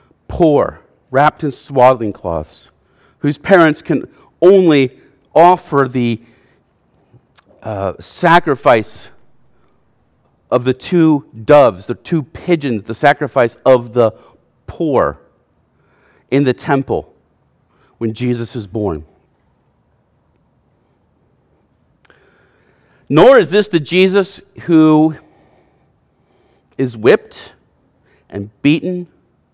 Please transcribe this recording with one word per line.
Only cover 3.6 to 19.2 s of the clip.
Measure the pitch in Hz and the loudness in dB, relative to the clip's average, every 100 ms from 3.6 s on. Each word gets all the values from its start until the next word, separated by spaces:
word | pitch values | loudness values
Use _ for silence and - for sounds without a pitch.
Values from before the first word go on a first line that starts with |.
| 160 147 | 2 0
can | - 143 - _ _ _ | -6 -6 -8 _ _ _
only | 175 196 180 147 131 - _ _ _ | 4 4 4 2 0 -4 _ _ _
offer | - 170 180 - 143 131 | 2 4 2 -2 -2 -2
the, | 127 120 113 - _ _ _ _ _ _ _ _ _ _ _ _ _ | -2 -4 -6 -10 _ _ _ _ _ _ _ _ _ _ _ _ _
uh, | - 104 98 82 | -12 -8 -8 -10
sacrifice | - - 175 170 175 135 - 117 104 - - - _ _ _ _ _ _ _ _ _ _ _ _ _ | -16 -6 0 2 0 -2 0 0 0 -12 -20 -20 _ _ _ _ _ _ _ _ _ _ _ _ _
of | 123 | -4
the | 123 | -4
two | 127 - 175 160 151 - 113 | -6 -4 0 0 0 -4 -14
doves, | 107 147 131 92 98 | 2 4 4 0 -8
the | |
two | - - 170 | -12 -6 -6
pigeons, | 135 - - 170 143 113 | -6 -12 -4 -4 -2 -8
the | - | -8
sacrifice | 113 147 143 143 - 120 - | -2 0 0 -2 -2 -2 -2
of | - 127 120 | 2 2 2
the | 117 113 - _ _ _ _ - | 0 0 -2 _ _ _ _ -20
poor | - 165 127 78 73 _ _ _ _ _ _ _ _ _ _ _ | -8 -4 -2 -2 -4 _ _ _ _ _ _ _ _ _ _ _
in | 139 | -2
the | 139 | -2
temple | 123 - 151 - 95 - _ _ _ _ _ _ _ _ _ | -4 -4 -4 -4 -6 -8 _ _ _ _ _ _ _ _ _
when | 117 | -10
Jesus | 110 123 120 117 123 | -6 -6 -6 -6 -12
is | 101 | -10
born. | 101 104 78 73 _ | -6 -6 -6 -12 _